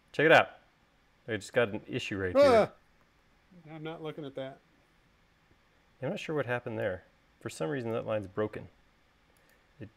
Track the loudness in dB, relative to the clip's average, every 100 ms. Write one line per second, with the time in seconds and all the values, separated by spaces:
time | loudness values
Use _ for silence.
0 | _ 2 8 8 6 -2 _ _ _ _
1 | _ _ -6 -6 -2 0 0 -2 -8 -8
2 | -6 -4 0 4 6 6 4 -2 _ _
3 | _ _ _ _ _ -20 -18 -12 -10 -10
4 | -10 -10 -10 -8 -10 -12 _ _ _ _
5 | _ _ _ _ _ _ _ _ _ _
6 | -6 -6 -4 -4 -2 -4 -4 -4 -4 -4
7 | -10 _ _ _ -12 -6 -4 -4 -4 -4
8 | -2 -4 -4 -4 -4 -4 -14 _ _ _
9 | _ _ _ _ _ _ _ -20 -20